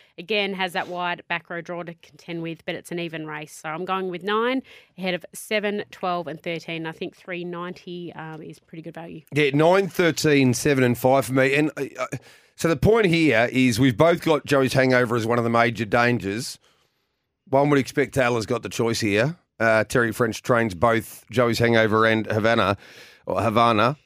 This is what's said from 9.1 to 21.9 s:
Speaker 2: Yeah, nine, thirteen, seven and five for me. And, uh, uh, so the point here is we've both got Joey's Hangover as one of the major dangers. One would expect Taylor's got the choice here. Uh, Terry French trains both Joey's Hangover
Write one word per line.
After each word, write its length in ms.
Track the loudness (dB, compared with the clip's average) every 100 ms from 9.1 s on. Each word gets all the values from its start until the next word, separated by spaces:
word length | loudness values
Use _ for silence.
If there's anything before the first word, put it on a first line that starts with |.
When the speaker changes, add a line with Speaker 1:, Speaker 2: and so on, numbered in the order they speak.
| -18 -6
Speaker 2:
Yeah, 160 | 0 2
nine, 340 | 4 6 6 2
thirteen, 640 | 2 0 2 2 4 4
seven 320 | 2 2 2
and 140 | 2 2
five 260 | 2 2
for 80 | 2
me. 220 | 0 2
And, 160 | 2 -2 -4
uh, 60 | -10 -8
uh, 80 | -10 -10 -16 -20 _ -4
so 120 | -2
the 80 | 2
point 300 | 4 4 4
here 420 | 4 4 4 2
is 300 | 2 2 4
we've 160 | 2 4
both 260 | 4 4
got 220 | 0 0
Joey's 300 | 2 2 2
Hangover 420 | 2 4 4 2 0
as 100 | 0
one 120 | 0
of 60 |
the 60 | 2
major 360 | 2 2 0 -2
dangers. 720 | 2 2 0 -2 -6 -8 -14 _ _ _ _ _ _ _ _ _
One 220 | 2 4
would 80 | 2
expect 340 | 0 -2 -2
Taylor's 320 | 0 0 0
got 180 | -2 -4
the 60 | -4
choice 320 | -4 -2 -2
here. 360 | 0 2 0 -4 _ -2
Uh, 260 | 2 2
Terry 280 | 2 0 0
French 300 | 0 -2 -2
trains 320 | 0 0 0
both 500 | 0 0 2 -2 -12 -6
Joey's 280 | 0 0 2
Hangover 460 | 2 4 4